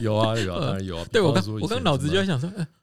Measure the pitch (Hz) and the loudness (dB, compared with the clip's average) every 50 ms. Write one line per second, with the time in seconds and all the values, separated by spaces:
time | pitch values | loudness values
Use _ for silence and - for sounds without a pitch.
0 | 113 107 107 107 110 110 113 113 101 92 87 85 - 127 120 98 98 92 85 82 | 0 2 2 2 2 2 2 0 -2 -2 -4 -4 -4 -2 -4 -4 -4 -6 -6 -8
1 | 85 - - 220 190 160 - - 92 104 107 107 - - 226 262 254 170 143 131 | -6 0 2 4 4 4 4 2 0 0 -4 -4 -4 -2 -2 0 2 2 2 2
2 | 139 147 175 196 190 196 156 123 143 180 208 208 160 - _ _ | 0 0 2 2 2 2 0 -2 -2 -4 -6 -6 -8 -8 _ _